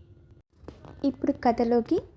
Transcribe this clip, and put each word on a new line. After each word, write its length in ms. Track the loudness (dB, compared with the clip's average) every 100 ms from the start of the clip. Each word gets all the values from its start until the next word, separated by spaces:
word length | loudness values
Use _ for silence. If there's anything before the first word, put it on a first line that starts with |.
| -20 -20 -20 -20 _ _ -20 -20 -20 -6
ఇప్పుడు 280 | -4 -2 -2
కథలోకి 680 | 0 0 0 2 0 2 -2 -4